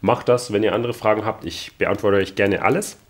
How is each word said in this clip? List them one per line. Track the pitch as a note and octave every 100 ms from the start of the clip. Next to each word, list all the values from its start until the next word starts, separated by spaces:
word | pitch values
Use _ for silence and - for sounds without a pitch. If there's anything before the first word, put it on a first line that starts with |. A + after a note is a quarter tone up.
macht | G2 A#2+ -
das. | B2 -
Wenn | G#2
ihr | G#2+
andere | G2 A#2+
Fragen | A#2 A2 G#2+ G#2+
habt, | - E2+
ich | - - _
beantworte | E2+ - G#2 G2
euch | F#2+ -
gerne | G2+ F#2
alles. | G2 D#3 G#3 -